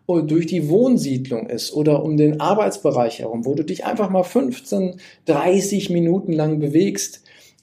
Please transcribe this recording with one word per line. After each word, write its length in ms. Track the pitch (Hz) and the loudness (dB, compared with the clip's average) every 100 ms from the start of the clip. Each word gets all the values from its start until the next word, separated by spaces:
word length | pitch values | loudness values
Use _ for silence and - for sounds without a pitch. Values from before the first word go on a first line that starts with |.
| - | -2
durch 380 | 175 151 160 170 | -2 2 0 0
die 220 | 180 147 | -2 2
Wohnsiedlung 800 | 190 262 220 139 127 - 117 110 | 4 4 2 0 -4 -4 -6 -6
ist 240 | 117 - | -8 -6
oder 300 | 151 151 151 | -2 2 2
um 140 | 156 151 | 2 4
den 240 | 151 151 | 4 2
Arbeitsbereich 800 | 151 208 202 - 151 131 117 - | 0 2 0 0 0 2 0 -2
herum, 260 | 110 117 120 | -8 -6 -4
wo 80 | |
du 80 | 151 | -4
dich 200 | 151 180 | -4 -6
einfach 260 | - 226 196 | -6 -4 0
mal 140 | 185 | 0
fünfzehn, 720 | 180 247 277 247 - 202 185 180 - - - | 0 0 -2 -4 -6 -2 -2 -6 -16 -10 -2
dreißig 640 | 143 180 196 190 202 - | 0 2 2 2 -2 -2
Minuten 420 | 175 165 185 - | 0 2 0 0
lang 260 | 156 151 156 | 0 0 0
bewegst, 640 | 143 151 196 202 - - _ - - _ | 0 2 2 0 -8 -12 _ -20 -20 _